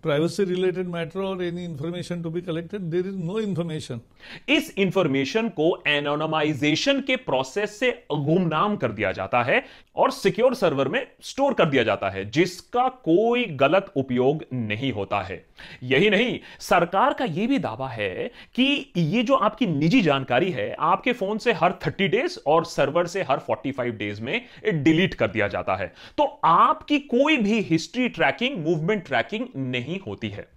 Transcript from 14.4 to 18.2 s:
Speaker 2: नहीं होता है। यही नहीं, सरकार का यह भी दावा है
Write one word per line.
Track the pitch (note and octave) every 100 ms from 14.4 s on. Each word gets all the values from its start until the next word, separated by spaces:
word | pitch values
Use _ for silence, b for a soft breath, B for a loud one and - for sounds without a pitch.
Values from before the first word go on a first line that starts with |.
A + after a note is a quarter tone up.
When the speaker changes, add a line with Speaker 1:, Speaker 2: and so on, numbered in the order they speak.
| -
Speaker 2:
नहीं | B2+ A2 G#2 C3+
होता | G#2 G2 G2+
है। | F#2 F2+ - _ B B
यही | B2+ C3 G#3
नहीं, | G3 B3 D#3+ B B
सरकार | - F#3 E3+ F#3+ B3+
का | D4 B3+
यह | D3+ A3+
भी | C#4
दावा | - A2+ C3
है | A2 G2+ F#2